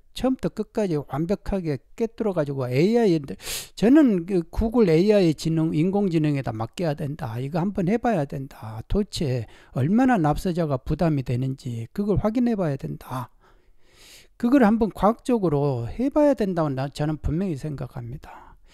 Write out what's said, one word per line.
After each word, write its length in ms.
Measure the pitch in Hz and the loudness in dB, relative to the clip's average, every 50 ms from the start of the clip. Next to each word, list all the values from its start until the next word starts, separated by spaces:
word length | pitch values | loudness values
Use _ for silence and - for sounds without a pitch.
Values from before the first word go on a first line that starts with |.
| _ _ _ | _ _ _
처음부터 360 | - - 254 262 - - 170 | -4 -2 -2 0 -2 -4 -6
끝까지 480 | - - 214 - - 220 214 185 160 147 135 - | -6 -6 -8 -6 -4 -4 -2 -2 -2 -4 -4 -6
완벽하게 720 | - 139 165 170 202 - - - 202 190 175 160 143 131 - _ - | -6 -6 -4 -2 -4 -4 -4 -4 -4 -4 -4 -4 -6 -6 -8 _ -8
꿰뚫어가지고 720 | - 233 220 - - 233 208 180 170 147 139 139 135 127 120 | -6 -6 -6 -4 -4 -4 -2 -2 -2 -2 -2 -4 -6 -4 -2
에이아이, 540 | 123 135 165 208 233 240 233 202 165 160 139 135 - - - - - - - - - | 2 2 2 4 4 4 4 4 2 2 -2 -6 -12 -12 -12 -10 -10 -10 -12 -14 -4
저는 520 | - 185 226 277 320 302 247 202 180 170 | 0 4 6 8 8 8 6 4 2 0
그 180 | 185 202 175 165 - | -2 -2 -2 -2 -2
구글 400 | - - 220 226 220 247 220 175 | -2 -2 -2 2 4 4 4 6
에이아이 440 | 156 160 185 214 214 208 185 165 151 | 6 6 6 6 6 6 4 4 2
지능, 400 | - - 160 160 160 160 160 175 | 0 -2 -2 0 0 0 0 2
인공지능에다 800 | 151 160 190 190 202 208 190 160 160 151 151 147 139 127 123 | 2 2 2 2 0 0 0 0 0 2 2 0 -2 -2 -4
맡겨야 440 | 110 107 113 113 - - 175 160 143 | -6 -6 -6 -8 -6 -4 -4 -4 -4
된다. 440 | - - 135 147 - - 113 110 120 | -4 -6 -8 -8 -8 -8 -8 -8 -8
이거 200 | 135 139 160 170 | -8 -4 -4 -2
한번 280 | 165 208 190 214 180 165 | -2 -2 -2 -2 0 0
해봐야 380 | 220 240 - 240 220 170 143 | 0 0 0 0 0 0 -2
된다. 560 | 139 - 143 135 - - - - 110 110 110 - - | -4 -6 -8 -10 -12 -14 -16 -14 -12 -12 -12 -6 -2
도대체 580 | 170 196 214 - - - - 127 127 123 107 - - - - _ | -2 -2 -2 -2 -4 -4 -2 -2 -2 -2 -4 -8 -12 -20 -20 _
얼마나 460 | - - 123 156 202 233 269 254 247 208 | -4 -2 0 2 2 4 4 4 4 4
납세자가 580 | 156 147 151 - - 190 165 175 170 151 139 | 2 2 0 0 -2 -2 -2 -2 -2 -2 -2
부담이 480 | 127 - - 151 147 180 165 151 139 127 | -4 -4 -4 -2 0 0 0 0 0 -2
되는지 640 | - 127 120 131 131 131 - - 127 117 113 113 - - | -2 -4 -2 -2 -4 -6 -8 -10 -10 -8 -8 -10 -8 -8
그걸 240 | - 104 147 190 - | -4 -2 0 0 0
확인해봐야 580 | - 214 220 262 240 240 233 196 185 156 135 | 0 0 0 0 0 0 0 0 -2 -2 -2
된다. 540 | - - 156 147 147 - - 127 131 120 - - _ _ _ _ _ _ _ _ - - _ _ _ - - - - - _ _ | -4 -6 -10 -10 -12 -12 -12 -12 -12 -12 -12 -16 _ _ _ _ _ _ _ _ -20 -20 _ _ _ -20 -20 -20 -20 -20 _ _
그걸 300 | - - 240 262 285 240 | -4 0 2 4 6 6
한번 260 | 202 226 220 233 190 - | 6 4 4 0 -2 0
과학적으로 960 | - - 202 233 - - - 247 226 190 165 147 143 143 143 131 120 117 113 | 0 2 2 2 0 -2 -2 0 0 0 0 0 0 0 0 -2 -2 -4 -6
해봐야 460 | - - 247 277 - 302 294 294 269 | -4 -4 -4 0 2 4 4 4 4
된다고 340 | - 220 196 180 165 156 147 | 2 0 -2 0 0 -2 -2
나, 220 | 135 127 135 143 | -2 -4 -6 -6
저는 280 | - - 151 151 151 - | -4 -4 -2 -2 -2 -2
분명히 340 | - - 143 165 202 196 156 | -4 -2 -2 -2 -2 -4 -4
생각합니다. 1040 | 127 - 156 143 127 131 120 - 127 120 113 127 156 - - - - - - - - - _ | -6 -6 -8 -8 -8 -10 -12 -12 -12 -12 -12 -14 -14 -16 -18 -20 -20 -20 -20 -20 -20 -20 _